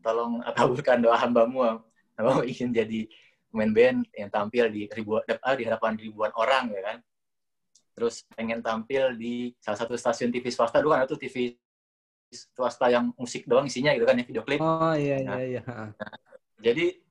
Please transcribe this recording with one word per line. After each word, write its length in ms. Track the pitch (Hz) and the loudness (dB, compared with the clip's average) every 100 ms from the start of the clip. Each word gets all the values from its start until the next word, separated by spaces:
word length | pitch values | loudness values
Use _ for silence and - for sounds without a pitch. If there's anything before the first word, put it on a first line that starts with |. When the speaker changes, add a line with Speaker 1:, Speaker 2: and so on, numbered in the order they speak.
| 113 | -2
Speaker 1:
tolong 400 | 113 117 117 120 | 0 0 -4 -4
kabulkan 480 | 120 123 123 - 120 | 0 2 2 2 4
doa 160 | 117 117 | 6 4
hambamu. 640 | 127 120 117 131 120 113 _ _ _ | 4 4 2 2 0 0 _ _ _
Hambamu 320 | - 113 135 123 | -2 2 2 0
ingin 240 | 117 123 | -4 -2
jadi 400 | 113 110 113 110 _ _ _ _ | 0 0 -2 -6 _ _ _ _
pemain 240 | 113 110 | -2 2
band 320 | 110 127 127 240 | 6 6 4 -2
yang 160 | - 104 | -6 -6
tampil 400 | 110 104 120 117 | -4 -2 2 0
di 160 | 104 101 | 0 -8
ribuan, 320 | - 104 107 - | -8 -4 -2 -2
ah, 320 | 113 127 131 | -4 -2 -2
di 80 | 113 | -2
hadapan 320 | 110 113 110 | -2 -2 -4
ribuan 320 | 110 107 107 117 | -8 -4 -4 0
orang," 320 | 113 131 123 101 | 0 2 0 -6
ya 160 | 98 | -8
kan. 40 | 120 _ _ _ _ _ _ _ _ _ - | -10 _ _ _ _ _ _ _ _ _ -4
Terus 240 | 117 - - - | -4 -4 -18 -10
pengen 240 | 113 117 | -6 -4
tampil 560 | 113 110 110 135 131 117 | -4 -4 -2 0 0 -2
di 400 | 117 120 123 - | -6 -6 -6 -8
salah 240 | - 104 | -6 -4
satu 160 | 117 120 | -4 -4
stasiun 320 | 123 117 120 | -2 0 -2
T 80 | 123 | -2
V 100 | 123 | -4
swasta 240 | 117 117 147 | 0 2 2
dulu 160 | 143 | 2
kan, 160 | 147 135 | 2 0
itu 80 | 151 | -4
T 80 | 123 | -8
V 100 | 131 123 120 _ _ _ _ _ _ _ | -4 -4 -6 _ _ _ _ _ _ _
swasta 640 | - - - 123 - 127 | -20 -16 -4 -4 0 2
yang 160 | 120 120 - | 4 2 -4
musik 320 | 127 139 - | -8 -8 2
doang 160 | 120 143 | 2 2
isinya 240 | - 151 135 | 0 2 2
gitu 80 | 117 | 4
kan 80 | |
ya, 80 | 123 | 4
video 220 | 123 113 113 | 2 -6 -4
klip. 160 | 147 | 0
Speaker 2:
Oh, 320 | 160 160 160 | 0 2 2
iya, 240 | 156 143 139 131 | 2 0 -2 -2
Speaker 1:
Nah, 160 | 127 | -4
Speaker 2:
iya, 160 | 131 123 | -4 -6
iya. 40 | 113 | -8
Heeh. 240 | 120 110 107 | -12 -12 -12
Speaker 1:
nah, 160 | 104 - _ - _ _ | -14 -14 _ -20 _ _
jadi 240 | 113 123 175 - _ | 0 2 0 -2 _